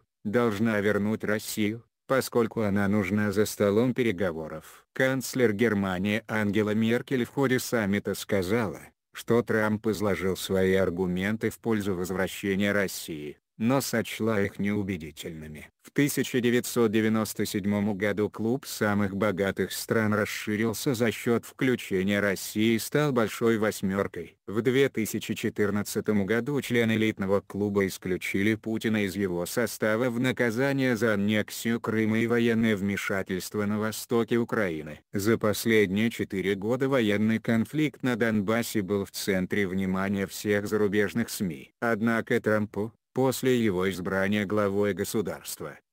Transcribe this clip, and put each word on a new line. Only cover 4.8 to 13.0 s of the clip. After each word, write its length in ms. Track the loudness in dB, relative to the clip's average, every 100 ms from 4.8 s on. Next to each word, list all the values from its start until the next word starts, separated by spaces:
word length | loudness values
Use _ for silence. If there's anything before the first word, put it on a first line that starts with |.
| _
Канцлер 580 | -2 0 0 -4 2 2
Германии 720 | 4 2 2 0 0 0 -2 -2
Ангела 460 | -2 0 2 0 0
Меркель 500 | 2 0 0 -2 -2
в 40 |
ходе 300 | 0 2 2
саммита 540 | 0 0 2 0 0
сказала, 680 | -4 -2 -2 0 0 -2 -6 -14 _ _
что 280 | -10 0 0
Трамп 460 | 2 0 2 0 0
изложил 500 | 0 0 0 -2 -2
свои 380 | 0 2 4 4
аргументы 760 | 2 0 -2 0 -2 -2 -4
в 80 | -4
пользу 380 | -2 0 0 -4
возвращения 760 | -4 -2 -4 -2 -2 0 2
России, 680 | 2 -2 -4